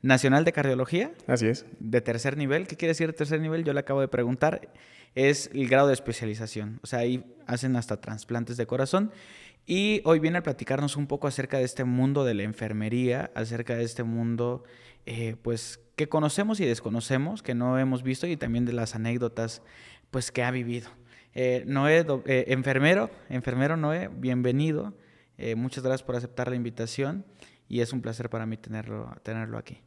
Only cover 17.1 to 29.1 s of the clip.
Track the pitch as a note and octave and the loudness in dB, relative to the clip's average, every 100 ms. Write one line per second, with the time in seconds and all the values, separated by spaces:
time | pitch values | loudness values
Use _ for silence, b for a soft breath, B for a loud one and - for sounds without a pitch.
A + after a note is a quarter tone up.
17.1 | C3 D3+ G#3+ - A#2+ B2 B2+ C3 B2+ B2+ | 0 0 -4 -4 0 2 2 2 0 -2
18.1 | C3 F3 D#3 A#2+ A#2 A#2+ A#2+ A2+ A2 A2+ | -2 -2 -2 0 0 0 0 -2 -2 -2
19.1 | A#2+ A#2+ A#2 A2+ - B B B B _ | 0 -2 -2 -6 -6 B B B B _
20.1 | C3 - - B2 B2+ A#2 A#2+ G#2+ - B | -4 -2 0 0 0 -2 -6 -8 -20 B
21.1 | B B - B2+ B2 - C#3 C#3+ D#3+ D#3+ | B B 0 2 2 0 2 6 6 4
22.1 | C3+ - C3 - C3 C3 C3 D3 F#3+ A3 | 0 2 2 4 2 2 4 4 4 2
23.1 | - - B2+ B2+ B2+ C#3+ D#3+ D3+ E3 F#3 | -8 -8 -4 -2 0 0 2 0 -2 -4
24.1 | - B2+ B2 B2 C3 D#3 D3+ G#3 G3 b | -4 -2 2 2 2 2 0 -4 -10 b
25.1 | b b - B2 A2+ B2+ C3 C3 C3 C3 | b b -8 -4 -2 -4 -2 -2 -2 -2
26.1 | B2 B2 - B2+ B2 A#2 A#2 A2+ - C3+ | -6 -4 -4 -2 -2 -4 -4 -6 -2 -4
27.1 | F#3 G3 B B B _ A#2+ A#2 C3 A2+ | -4 -10 B B B _ -2 0 -2 -4
28.1 | A2+ A#2+ A2+ A2+ A2 - A2 A2 G#2+ A#2+ | -6 -6 -4 -6 -8 -8 -10 -8 -10 -10